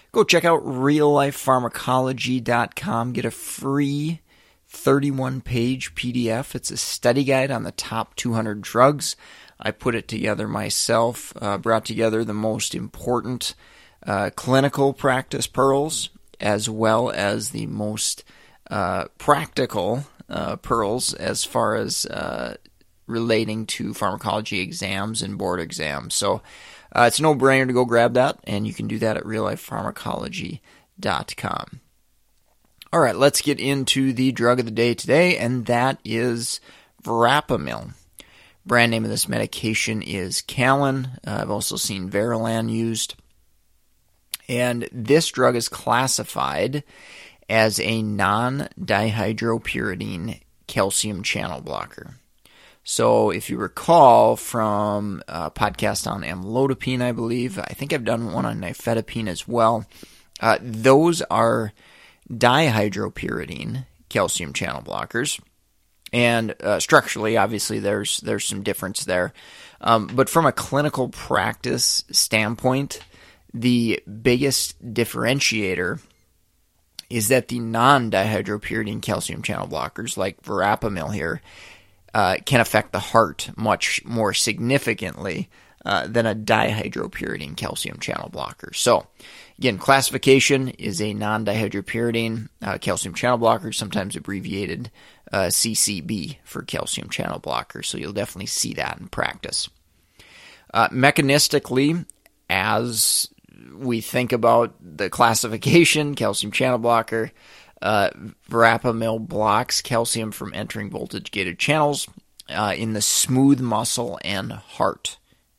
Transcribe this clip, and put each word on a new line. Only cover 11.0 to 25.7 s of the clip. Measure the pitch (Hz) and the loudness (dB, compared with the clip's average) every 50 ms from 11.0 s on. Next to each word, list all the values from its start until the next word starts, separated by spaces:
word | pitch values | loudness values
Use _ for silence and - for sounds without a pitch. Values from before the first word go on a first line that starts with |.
| 117 117 120 - - - - - | 4 2 0 -4 -12 -14 -12 -8
uh, | 110 104 101 95 | -4 -4 -2 -2
brought | - 113 113 110 110 | 2 2 2 2 2
together | - 110 113 113 113 110 110 117 | -2 -2 0 0 2 2 0 -2
the | 110 | -2
most | 104 107 107 110 107 113 - - - | -2 -2 -2 -2 -2 -2 -4 -4 -6
important, | - 95 101 - - - 123 123 120 - 113 127 120 - - - _ - - - - - - _ _ - | -6 -8 -8 -12 -8 -4 -2 -2 -2 -2 -4 -6 -6 -6 -8 -8 _ -20 -20 -20 -20 -20 -20 _ _ -6
uh, | - 104 98 104 - - | -4 -2 0 -2 -2 -4
clinical | - - 123 127 135 135 143 - 139 139 139 135 | -6 0 2 4 4 4 4 2 2 2 2 2
practice | - - 139 127 131 131 - - 139 - | 2 2 2 2 2 0 -4 -6 -6 -6
pearls, | - - - 127 135 135 139 147 160 165 - - - _ - _ _ _ - | -4 0 2 4 4 4 2 2 -2 -4 -6 -6 -8 _ -18 _ _ _ -6
as | - 104 104 104 107 113 | -2 0 0 0 -2 -4
well | 110 107 113 110 110 113 120 113 | -2 2 2 4 4 4 2 0
as | - - 101 101 104 113 107 - | -2 -2 0 0 0 -2 -4 -6
the | - 110 110 | -6 -6 -6
most, | 107 107 107 104 104 107 110 - - - - - _ - - - - _ _ _ - | -6 -6 -4 -4 -4 -4 -4 -4 -4 -4 -6 -12 _ -20 -20 -20 -20 _ _ _ -6
uh, | - 107 92 87 92 92 - - _ - | -4 -2 -2 -2 -2 -4 -4 -8 _ -6
practical, | - - 147 - 156 - - - 127 - - 104 90 98 117 135 143 - _ - - - | 2 2 4 4 2 -4 -2 -2 -2 0 0 -2 0 0 -2 -2 -4 -10 _ -20 -14 -8
uh, | - 82 76 71 - | -6 -4 -4 -4 -6
pearls | - - - 131 117 107 101 110 127 - - | -6 -2 -2 0 2 2 0 0 0 -2 -4
as | - - 87 - 107 - | -4 -4 -4 -4 -2 -2
far | - - - 120 113 107 110 | -4 -2 0 0 2 2 2
as, | 110 107 101 - - - | 0 -2 -2 -4 -4 -4
uh, | - - - - - - - 62 60 - - _ - _ _ _ _ _ _ _ - | -6 -6 -6 -6 -6 -6 -6 -6 -8 -10 -12 _ -20 _ _ _ _ _ _ _ -6
relating | 117 113 117 117 113 110 113 107 107 110 110 | -4 -2 2 2 2 2 2 0 -4 -6 -6
to | - - - - 98 | -6 -6 -6 -6 -6
pharmacology | 107 - 107 95 95 - - 107 98 107 107 - 104 95 | -4 -2 -2 -2 -2 -2 -4 -2 -2 -2 -4 -4 -4 -4
exams | 92 85 82 - 107 95 98 98 98 110 113 107 | -4 -6 -6 -8 -6 -6 -4 -4 -4 -4 -4 -6
and | 101 98 101 | -6 -6 -6
board | 98 98 90 90 90 | -4 -4 -2 -2 -2
exams. | 82 82 | -4 -6